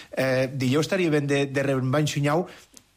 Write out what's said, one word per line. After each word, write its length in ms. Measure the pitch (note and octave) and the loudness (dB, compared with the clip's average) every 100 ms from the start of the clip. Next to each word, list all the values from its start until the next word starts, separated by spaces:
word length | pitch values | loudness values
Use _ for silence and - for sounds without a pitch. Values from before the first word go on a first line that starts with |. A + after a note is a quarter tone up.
| - - | -10 -4
Eh, 340 | C3 C3 C3 C#3 | 0 0 -2 -2
dijous 320 | B2+ C#3+ D#3 | 0 2 2
estaria 240 | G3 E3+ | 0 2
ben 160 | D3+ C#3+ | 2 2
de, 180 | C#3 C#3 | 0 0
de 160 | C3+ | -2
rebenxunyau, 880 | C3+ C3 B2+ D3 D3 C#3+ C#3+ D#3 - - - - _ | 0 0 0 0 0 0 0 0 -2 -10 -20 -20 _